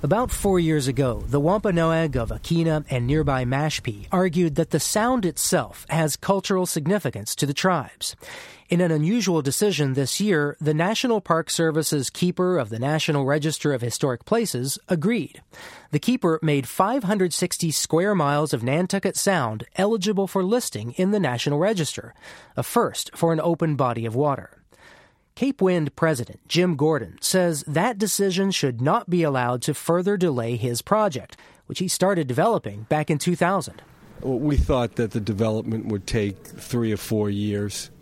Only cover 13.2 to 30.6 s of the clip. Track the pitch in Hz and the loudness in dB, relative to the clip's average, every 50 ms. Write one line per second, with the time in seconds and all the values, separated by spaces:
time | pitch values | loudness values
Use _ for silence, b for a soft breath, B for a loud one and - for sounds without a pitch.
13.2 | 135 131 143 156 143 160 147 - - 151 143 123 120 120 - - - 139 123 113 | 2 2 0 0 0 -2 -4 0 -2 0 0 0 -2 -4 -2 0 0 0 -2 -2
14.2 | - - 214 233 233 180 - 123 123 135 - - _ - 190 170 143 196 240 220 | -2 0 0 0 0 0 -2 -4 -4 -4 -6 -8 _ -2 -2 0 2 0 0 0
15.2 | 139 - - - - _ B B B B B B B B - 151 - - 247 262 | -2 -6 -10 -20 -20 _ B B B B B B B B -4 -2 0 0 0 2
16.2 | - 175 160 160 - 156 147 139 127 - - - 190 202 240 285 240 180 214 208 | 2 0 0 2 2 2 2 2 0 -4 0 0 0 2 2 0 0 0 0 2
17.2 | 185 180 - - 180 175 - - - 165 143 - - - - 160 180 208 208 185 | 2 0 0 -2 -2 -2 -2 -2 -2 -2 0 -2 -2 2 2 2 2 2 2 2
18.2 | 151 143 143 147 156 147 - 123 110 123 135 160 185 180 - 196 - 196 165 - | 2 2 2 2 2 0 -2 -2 0 0 0 0 0 0 -2 -2 -2 -2 -2 0
19.2 | - 202 196 170 131 113 107 107 117 - _ - 185 208 226 220 180 214 208 185 | 0 2 2 2 0 -2 -4 -6 -10 -10 _ 0 0 2 2 0 0 0 0 0
20.2 | 196 180 - 196 185 185 226 247 240 - - 107 107 120 120 - 185 190 208 214 | 0 0 0 -2 0 2 0 0 -2 -4 -8 -8 -8 -6 -2 0 0 2 2 2
21.2 | 185 135 123 117 - 139 143 147 170 208 226 185 156 - - - - - - B | 2 0 0 0 0 0 0 2 2 2 2 0 -2 -4 -4 -10 -12 -14 -18 B
22.2 | B B B B B B B - 123 - - 233 220 135 - - - - - - | B B B B B B B -6 -6 0 0 0 0 0 -2 -6 -10 -10 -4 0
23.2 | - 165 165 160 151 170 170 147 170 160 151 127 139 123 117 113 113 117 110 123 | 2 2 2 2 2 0 0 0 0 0 0 2 0 0 0 -2 -4 -4 0 0
24.2 | 147 147 139 - - - - - _ _ B B B B B B B B B B | 0 0 0 -2 -6 -14 -20 -20 _ _ B B B B B B B B B B
25.2 | B B B - 240 277 277 - 190 185 180 175 156 139 - - - 160 156 120 | B B B -2 -2 -2 0 2 2 2 4 2 0 -2 -2 0 0 0 2 0
26.2 | 120 - - - _ - - 160 180 180 165 127 143 156 160 139 113 85 82 - | -4 -8 -10 -20 _ -2 0 2 2 2 2 2 2 2 2 0 -2 -6 -12 -6
27.2 | - - - 185 180 175 165 139 - - 143 156 185 247 240 196 214 196 - - | -4 0 2 4 4 2 0 -2 -4 -2 -2 0 0 0 0 0 -2 -2 0 2
28.2 | 202 196 180 180 196 196 185 - - 139 123 113 123 143 185 233 - - 170 175 | 2 2 2 2 0 0 2 0 0 0 0 0 0 2 2 0 0 0 0 2
29.2 | 165 151 139 131 123 120 127 123 - - 147 - - - 165 175 185 196 202 196 | 2 2 2 0 0 0 -2 -2 -2 -4 -4 -4 0 0 0 2 2 0 0 2
30.2 | 180 175 139 123 113 113 123 117 | 2 2 2 0 -2 -2 -2 -2